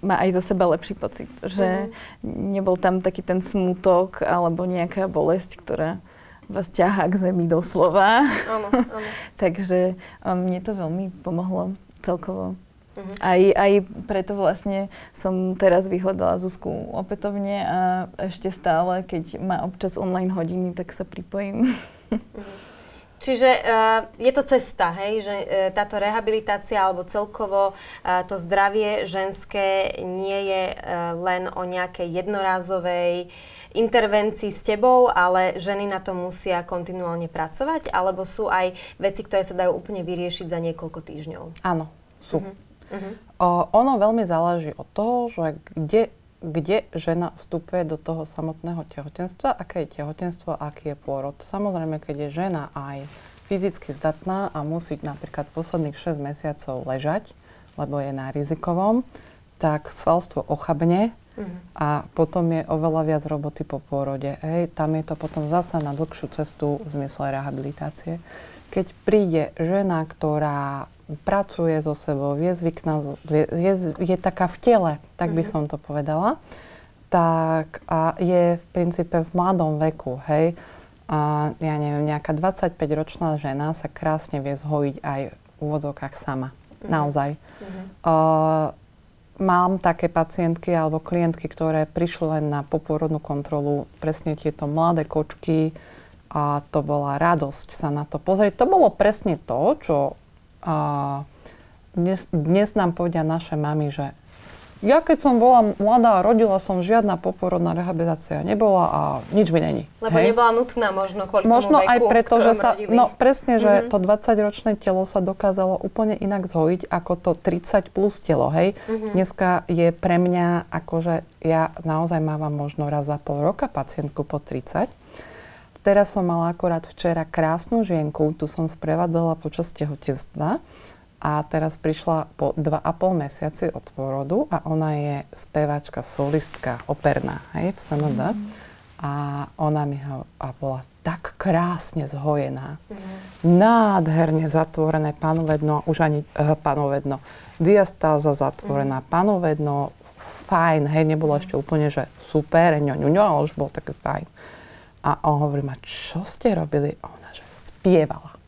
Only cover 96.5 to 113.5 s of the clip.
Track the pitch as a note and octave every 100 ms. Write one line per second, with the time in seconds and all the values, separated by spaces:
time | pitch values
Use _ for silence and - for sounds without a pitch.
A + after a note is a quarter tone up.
96.5 | C#3+ - D#3 D3 D3 C#3+ C#3 E3 E3+ C#3
97.5 | C#3 - - D3+ D3 D3+ D3+ - F#3+ G#3
98.5 | - B3 F#4+ C4 - G3+ G#3 G#3 D#3 -
99.5 | A#2+ F3 D4+ - D3 C#3 - - - -
100.5 | - - D#3 D3 C#3+ C#3 C#3 D3 - -
101.5 | - - - - - F3 F#3+ - E3+ D3+
102.5 | F#3 G#3 G#3+ F3+ E3+ F3 E3+ D#3 D#3+ E3
103.5 | D3+ D3 D3+ D3 C#3 C#3 - - - -
104.5 | - - - G3+ D4 D#4+ D#4+ C#4+ A#3+ B3
105.5 | B3 G#3+ - G3+ A#3+ A#3 G3 F#3+ A3+ A3
106.5 | F#3+ - F#3 F3 A3+ G#3 F3 F#3 F#3 F3+
107.5 | F3+ E3+ E3+ F3 E3 E3+ D#3 - D3+ D#3+
108.5 | G#3 A3 F#3+ E3+ D3+ D3 C3+ - F#3+ F#3
109.5 | D#3+ D#3+ C3+ - - A3 F#3 A3+ A3+ A#3
110.5 | A3+ B3 B3 G#3+ F#3+ F#3+ G3 F#3+ G#3+ G#3+
111.5 | A#3 D4+ D4+ C#4 B3 A#3 A#3 A3+ A#3 A#3
112.5 | A3 A#3+ A3 G#3+ A3+ A3+ - B3+ C4+ -